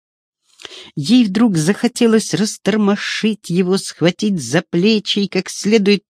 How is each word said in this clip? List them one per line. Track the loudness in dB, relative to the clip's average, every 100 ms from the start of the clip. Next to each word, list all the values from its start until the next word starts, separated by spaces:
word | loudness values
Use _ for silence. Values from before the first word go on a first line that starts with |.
| _ _ _ _ _ _ -20 -20 -14
Ей | -10 2 2
вдруг | 2 2 2 2
захотелось | 0 0 -2 0 2 2 0
растормошить | -2 -4 -4 -2 0 0 0 -4 -4 -4 -4 -4
его, | -2 0 -2
схватить | -4 -2 -2 0 -2 -4
за | -2 -2
плечи | -2 0 2 2 0 -4
и | -2
как | -4 -6
следует | -6 0 2 4 0 -2